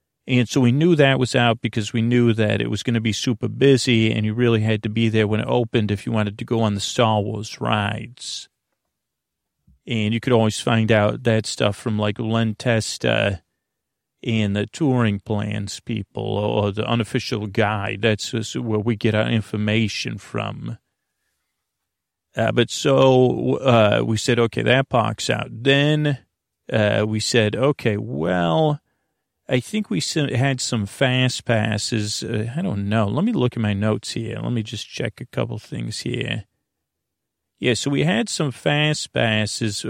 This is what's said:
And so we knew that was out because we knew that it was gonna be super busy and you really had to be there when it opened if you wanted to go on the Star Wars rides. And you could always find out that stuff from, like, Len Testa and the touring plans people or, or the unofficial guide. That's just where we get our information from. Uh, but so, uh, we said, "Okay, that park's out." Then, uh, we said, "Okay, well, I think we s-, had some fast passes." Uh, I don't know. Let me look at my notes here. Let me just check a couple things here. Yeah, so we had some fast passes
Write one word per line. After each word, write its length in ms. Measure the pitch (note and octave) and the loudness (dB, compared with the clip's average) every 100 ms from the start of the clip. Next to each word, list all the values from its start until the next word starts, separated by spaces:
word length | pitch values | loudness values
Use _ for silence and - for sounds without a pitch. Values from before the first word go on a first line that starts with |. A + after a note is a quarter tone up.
| _ _ - | _ _ -2
And 220 | B2+ A2 | 0 2
so 120 | C#3+ | 4
we 120 | A#2+ | 4
knew 240 | C3+ E3+ D#3+ | 4 4 6
that 240 | C#3 C3 | 4 4
was 160 | B2 B2+ | 2 2
out 240 | A#2+ A2+ | 2 2
because 320 | - A2+ G2+ | -2 -4 -4
we 100 | A#2 | -2
knew 300 | A#2 B2 A#2 | 2 4 4
that 280 | A2 G#2+ G#2+ | 4 2 0
it 100 | A#2 | -2
was 120 | A2 | -4
gonna 180 | - A#2 | -2 0
be 120 | A2+ | 0
super 340 | G2 - A2+ A2 | -2 -2 -2 -2
busy 640 | A2+ C3+ C3 - A2+ A2 | 2 6 6 4 4 4
and 160 | A2 G#2+ | 2 -2
you 80 | |
really 280 | A2 A#2+ A2+ | 0 2 2
had 200 | A2 G#2+ | 2 0
to 60 | G#2+ | -2
be 200 | A2 A2+ | 0 2
there 200 | A2 G#2 | 2 2
when 120 | G#2+ | 0
it 80 | A#2+ | 0
opened 440 | B2 A#2 A#2+ G#2 | 0 0 0 0
if 140 | G#2 - | -2 -2
you 60 | |
wanted 260 | A2+ G#2 G#2 | -2 -2 -4
to 60 | |
go 160 | - A2+ | -4 0
on 140 | A2 | 0
the 60 | G2+ | -2
Star 400 | - - A2+ G#2+ | -4 2 2 2
Wars 400 | G#2 G#2+ G#2+ - | -2 -6 -8 -6
rides. 880 | A#2+ G#2+ G#2 G#2+ A#2 B2 - - - _ _ _ _ _ _ _ _ _ _ _ _ _ | -2 0 -2 -4 -10 -14 -12 -12 -14 _ _ _ _ _ _ _ _ _ _ _ _ _
And 300 | - A#2 G#2 | -6 -4 -2
you 60 | A2+ | -2
could 120 | B2+ | 2
always 280 | A#2 A2 - | 4 4 0
find 320 | - A2+ A2 | 0 2 4
out 320 | A2 G#2 A2+ | 4 4 0
that 200 | B2 A2 | 0 0
stuff 300 | - - A2+ | 0 -2 -2
from, 240 | G2+ A#2+ G#2+ | -2 -4 -2
like, 220 | G#2 G#2 | -2 -2
Len 340 | A2 A2+ A2+ | -2 0 -2
Testa 880 | G#2 B2+ A2+ - - A#2+ A2 G#2 F#2+ _ _ _ _ _ _ _ _ | -2 0 0 -2 -2 0 2 0 -2 _ _ _ _ _ _ _ _
and 320 | C3 A2+ G#2 | -4 -2 0
the 120 | G2+ G#2+ | -2 -4
touring 520 | - D3+ B2+ A2+ G#2 | -2 0 2 2 0
plans 640 | - G#2+ G#2 G#2+ G2+ - | -4 -4 -4 -6 -8 -10
people 420 | - A2 G2+ A2 | -8 -8 -8 -8
or, 440 | G#2+ G#2 G#2 A#2 G#2 | -4 -2 0 0 0
or 40 | |
the 160 | G2+ A#2 | -2 -2
unofficial 600 | A#2 A2+ B2+ - A2+ G#2 | -2 0 -4 -4 -6 -4
guide. 520 | G2 G#2 G#2+ G#2 G2+ | 0 2 2 -2 -2
That's 300 | A2 G#2 - | 0 0 -2
just 240 | A2+ A2 | -6 -6
where 240 | B2+ A#2+ G#2+ | -6 -2 -2
we 160 | G#2 | 0
get 220 | A2 A2+ G#2+ | 0 2 2
our 120 | A#2+ | 0
information 880 | A2+ - G#2 G#2+ A2 G#2+ - - G#2+ | 0 -2 -4 0 0 0 -4 -8 -10
from. 600 | - A2+ G#2 G2+ A2+ A#2 _ _ _ _ _ _ _ _ _ _ _ _ _ _ _ - | -8 -6 -6 -6 -10 -12 _ _ _ _ _ _ _ _ _ _ _ _ _ _ _ -2
Uh, 160 | A2+ | 0
but 180 | A2+ A2+ | 2 0
so, 880 | - D3 C3+ C3+ B2+ B2+ A#2 B2+ C3+ | 0 2 4 6 6 4 2 -2 -2
uh, 480 | C3+ A#2 G#2 A2 A#2 | 4 6 6 4 0
we 100 | A2 | -2
said, 220 | - A#2+ | 0 2
"Okay, 240 | A#2 - | 2 0
that 260 | A#2 B2+ C#3 | 2 2 2
park's 400 | B2 A2 A2 - | 0 0 -2 -4
out." 200 | A2+ A2+ | -4 -4
Then, 680 | A2+ B2+ C#3 D3 D3+ D3 C3+ _ _ _ _ - | -4 2 4 4 2 0 -2 _ _ _ _ -4
uh, 320 | A2 G#2 G#2+ | 0 2 2
we 140 | G#2+ G#2+ | 0 -2
said, 380 | - A#2+ G#2+ G#2+ | 0 2 2 2
"Okay, 400 | C3+ - A#2 G#2 | 0 0 -2 -2
well, 840 | A2 C3+ E3+ F3+ E3+ D#3+ D#3 D3 _ _ _ _ _ _ - | -4 -4 -2 0 2 2 2 0 _ _ _ _ _ _ -4
I 100 | B2+ | -2
think 320 | - G#3+ G#3 | -2 -6 -4
we 80 | F3+ | -4
s-, 160 | - | -2
had 460 | E3 C#3+ A#2+ C#3 C3 | -2 -2 0 0 0
some 260 | - A#2 G2 | -2 -4 -4
fast 580 | - C3 B2+ B2+ - | 0 0 2 0 0
passes." 800 | - A2+ A2 A2 - A2+ G#2 - | -2 0 0 -2 -2 -2 -2 -6
Uh, 300 | - A#2 A2+ C3+ | -6 -4 -4 -4
I 60 | |
don't 260 | F#3+ G2+ G2+ | -4 -2 0
know. 200 | A2 G2+ | 0 0
Let 160 | A#2+ | 0
me 80 | G#3+ | 0
look 240 | G#3 B2 - | 0 0 0
at 40 | |
my 140 | G#2+ | -2
notes 380 | G2 G#2+ G#2+ - | 0 0 -2 -4
here. 260 | - A2+ A2 | -8 -6 -6
Let 140 | A2+ | -4
me 100 | A#2+ | -4
just 260 | G#2+ A2 - | -4 -8 -10
check 320 | - A#2 - | -8 -8 -8
a 60 | B2 | -10
couple 320 | - A#2 A2 | -6 -4 -6
things 440 | - A#2+ A2+ - | -10 -10 -8 -8
here. 420 | B2+ A#2 A2+ A2 - _ _ _ _ _ _ _ _ _ _ - | -6 -4 -4 -6 -8 _ _ _ _ _ _ _ _ _ _ -4
Yeah, 160 | B2 | 0
so 160 | A#2 C#3 | 0 0
we 120 | C#3 | 0
had 260 | D3+ G#3 A#3 | 0 0 -2
some 220 | - D3+ | -4 -4
fast 600 | - D3+ D3 D3+ D3+ - | -2 -2 0 0 -2 -4
passes 760 | B2+ A#2 G#2+ G#2 - A2+ G2+ | -2 0 0 -2 -4 -4 -4